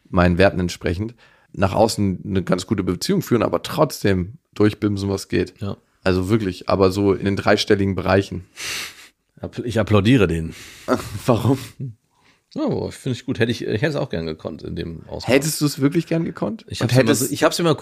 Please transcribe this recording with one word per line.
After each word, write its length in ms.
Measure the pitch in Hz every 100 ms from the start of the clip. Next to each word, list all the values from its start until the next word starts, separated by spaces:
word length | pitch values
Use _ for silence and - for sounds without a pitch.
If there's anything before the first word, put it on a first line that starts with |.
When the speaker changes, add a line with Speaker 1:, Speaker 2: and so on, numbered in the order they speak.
| _
Speaker 1:
meinen 280 | 92 90 87
Werten 200 | 98 -
entsprechend. 540 | 90 - 104 87 110 - _ _ _
Nach 220 | - 95
außen 480 | 98 107 - 98 90 104
eine 160 | 95
ganz 220 | 87 90 -
gute 180 | 98
Beziehung 380 | 92 87 - 190
führen, 220 | - 120
aber 180 | - 85
trotzdem 800 | - - 147 - 104 95 90 120 _ -
durchbimsen, 540 | 104 - 104 98 98
was 180 | 98 -
geht. 260 | 98 90 -
Speaker 2:
Ja. 160 | 101 - _ _
Speaker 1:
Also 260 | 95 92 92
wirklich, 380 | 110 98 87 -
aber 200 | 95 95
so 220 | 92 101
in 120 | 92 98
den 100 | 95
dreistelligen 580 | 101 104 - 101 98 92
Bereichen. 500 | 92 98 98 95 95 - - - - - - _ _ _
Speaker 2:
App-, 180 | 92 - 120
ich 140 | 110
applaudiere 460 | 95 104 101 117 90
denen. 280 | 82 82 - - - -
Speaker 1:
<laughs> 380 | 123 - 104 -
Warum? 340 | 113 127 135 - - 131 107 _ _ _ _ _
Speaker 2:
Ja, 120 | - 294
aber 260 | 113 95
finde 260 | - 143 120
ich 80 | -
gut. 140 | 131
Hätte 120 | 120
ich, 120 | 113
ich 180 | - 110
hätte 60 | 160
es 80 | 143
auch 120 | 147
gern 160 | 85 82
gekonnt 380 | 80 95 78
in 120 | 82 85
dem 240 | 85 80 -
Ausmaß. 200 | - -
Speaker 1:
Hättest 320 | 131 151 -
du 60 | 147
es 140 | 143
wirklich 260 | 139 170 -
gern 160 | 165
gekonnt? 420 | 165 - 196 220 -
Speaker 2:
Ich 100 | -
Speaker 1:
Und 60 | 120
Speaker 2:
hab's 60 |
immer 160 | 123 -
Speaker 1:
hättest 180 | - -
Speaker 2:
so, 60 |
ich 100 | 143
hab's 160 | 156 -
immer 160 | 170 143